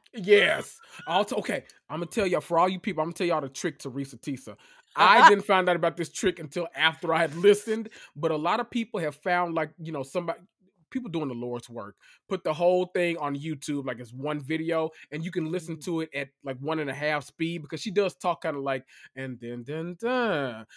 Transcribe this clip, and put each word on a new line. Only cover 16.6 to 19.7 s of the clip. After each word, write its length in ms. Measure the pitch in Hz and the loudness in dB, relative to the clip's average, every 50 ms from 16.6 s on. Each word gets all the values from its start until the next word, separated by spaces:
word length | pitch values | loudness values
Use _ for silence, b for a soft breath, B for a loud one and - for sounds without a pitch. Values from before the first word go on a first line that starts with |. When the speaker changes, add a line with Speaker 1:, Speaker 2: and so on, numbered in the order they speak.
| 135 151 160 160 | -4 -4 -2 -2
Speaker 1:
and 100 | 151 139 | -2 -4
a 40 | 127 | -4
half 300 | 139 147 151 151 147 135 | -2 -2 -2 -2 -2 -4
speed, 380 | - - - 165 165 170 170 | -6 -6 -4 -4 -4 -4 -6
because 180 | 147 - 160 151 | -8 -8 -10 -8
she 100 | - 220 | -6 -4
does 260 | 175 202 202 180 - | 0 0 0 0 -2
talk 260 | - - 180 170 - | -2 -2 -2 -2 -2
kinda 180 | - 165 147 143 | -4 -6 -4 -4
like, 240 | 139 139 135 135 135 B B B B B B | -2 -2 -4 -4 -6 B B B B B B
"And 240 | 131 135 131 127 113 | -10 -10 -10 -10 -10
then, 240 | 120 117 120 123 117 | -10 -10 -10 -10 -10
dun, 320 | 123 | -8